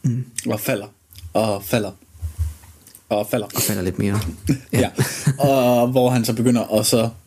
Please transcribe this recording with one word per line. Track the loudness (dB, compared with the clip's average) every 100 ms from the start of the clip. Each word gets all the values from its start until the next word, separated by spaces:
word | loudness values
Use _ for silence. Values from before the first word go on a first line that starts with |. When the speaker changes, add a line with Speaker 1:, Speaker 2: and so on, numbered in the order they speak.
Speaker 1:
Mm. | -2 -2 -6 -8 -6
Speaker 2:
Og | -4
falder. | -2 -4 -6 _ _ -20 -4
Og | -2 0 -2
falder. | -2 -2 -2 -10 _ -12 -10 -4 -4 -6 -20 -20 -20 -20 _
Og | -2 0
falder. | -4 -4
Speaker 1:
Og | -4
falder | -2 -2
lidt | -2 0
mere. | 0 0 -4 -6 -4
Speaker 2:
<laughs> | -4 0
Ja. | 0 0 0 -4 0 -2 2
Og | 2 4 4 4 4
hvor | 4 4
han | 2
så | 0
begynder | 2 2 2 2 0
at | 2
så | 2 0 -4